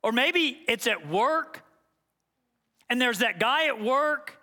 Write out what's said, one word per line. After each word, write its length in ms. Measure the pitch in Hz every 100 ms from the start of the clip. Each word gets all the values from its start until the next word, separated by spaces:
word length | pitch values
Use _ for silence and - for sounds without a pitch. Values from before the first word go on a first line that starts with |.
Or 80 | 214
maybe 480 | 233 285 349 311 247 -
it's 200 | 226 233
at 200 | 196 147
work, 560 | 180 254 320 294 - _ _ _ _ _ _ _ _ _ _ _ _ _
and 120 | 247
there's 180 | 254 202
that 200 | 233 180
guy 280 | 220 285 320
at 140 | 226
work 560 | 214 262 302 294 - -